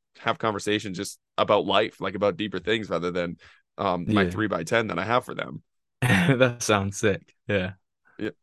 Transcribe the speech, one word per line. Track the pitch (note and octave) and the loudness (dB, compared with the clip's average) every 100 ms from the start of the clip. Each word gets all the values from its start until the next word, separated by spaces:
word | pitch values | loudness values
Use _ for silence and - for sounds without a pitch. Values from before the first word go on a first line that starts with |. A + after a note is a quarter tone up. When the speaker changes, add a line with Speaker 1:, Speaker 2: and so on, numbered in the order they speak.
| _ - | _ -6
Speaker 1:
have | A#2 - | -4 -2
conversations | A2+ G2+ G#2 G#2 G2+ F2+ | -2 -2 -2 -2 -2 -8
just | G2+ - _ - | -8 -12 _ -2
about | G#2 G#2 F2 | 2 4 4
life, | G2 A2 - | 2 2 -2
like, | G2 | -6
about | F#2+ G2+ E2+ | 0 0 0
deeper | G#2 F#2+ | -4 -4
things | F#2+ A2+ F#2 | -2 -2 -2
rather | G2+ F2 | -4 -2
than, | F2+ F2 E2+ - - _ - | -2 -4 -8 -16 -20 _ -4
um, | G2 F2+ E2+ | -2 0 0
my | G#2 F2 | 2 2
Speaker 2:
Yeah. | |
Speaker 1:
three-by-ten | F#2+ G#2+ F2+ E2 A#2 G#2+ | 0 -2 -2 0 0 0
that | E2+ | -2
I | G2 | 0
have | B2 | 0
for | - | -2
them. | - B1+ - - _ _ _ | -8 -10 -12 -18 _ _ _
Speaker 2:
<laughs> | |
That | B2+ F#2+ F2 B2 B2+ A#2+ | 2 4 4 4 4 2
sounds | - G#2 G2 F#2+ | 2 2 2 0
sick. | G#2+ F#2 - _ - | 0 0 -6 _ -2
Yeah. | G2+ F#2 - _ _ _ - | -2 -2 -8 _ _ _ -10
Speaker 1:
Yeah. | G#2+ - | -8 -8